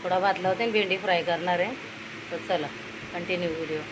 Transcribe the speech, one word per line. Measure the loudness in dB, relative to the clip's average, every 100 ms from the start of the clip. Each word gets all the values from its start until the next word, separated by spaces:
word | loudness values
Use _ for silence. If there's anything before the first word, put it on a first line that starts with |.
थोडा | 2 4
भात | 4 4
लावते | 2 2
आणि | 2
भेंडी | 2 2 0
फ्राय | 4 2
करणार | 4 0 2 2
आहे. | 2 -2 -10 -12 -12 -12 -8
तर | -8 0
चला | 0 0 -6 -12 -10 -8
कंटिन्यू | -8 -2 0 0
व्हिडिओ. | -2 -2 -4 -4